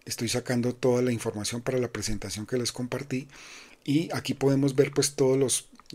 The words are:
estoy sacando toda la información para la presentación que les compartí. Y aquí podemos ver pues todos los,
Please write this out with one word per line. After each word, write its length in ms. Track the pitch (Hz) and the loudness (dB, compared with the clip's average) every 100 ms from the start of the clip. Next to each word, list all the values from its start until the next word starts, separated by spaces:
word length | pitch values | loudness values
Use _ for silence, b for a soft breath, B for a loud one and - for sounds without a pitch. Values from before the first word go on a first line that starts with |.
estoy 240 | - - 113 | -10 -6 -2
sacando 460 | 123 - 123 120 | -2 0 0 0
toda 260 | 123 131 123 | 2 2 4
la 100 | 123 | 2
información 520 | 113 113 104 104 120 | 0 -2 -4 -4 -6
para 160 | 123 127 | -2 -2
la 100 | 120 | -2
presentación 560 | 107 107 101 101 104 | -4 -4 -4 -6 -8
que 140 | 107 127 | -4 -4
les 120 | 117 | -4
compartí. 580 | - 123 123 - 131 143 B B B B B | -4 -6 -6 -4 -6 -8 B B B B B
Y 280 | - 143 175 | 0 0 0
aquí 220 | 131 - | -4 -4
podemos 400 | 127 135 139 143 | 0 2 4 4
ver 160 | 135 143 | 4 2
pues 240 | 143 135 | 2 0
todos 240 | - 131 135 | 2 4 4
los, 320 | 131 - - - - | 2 0 -6 -20 -18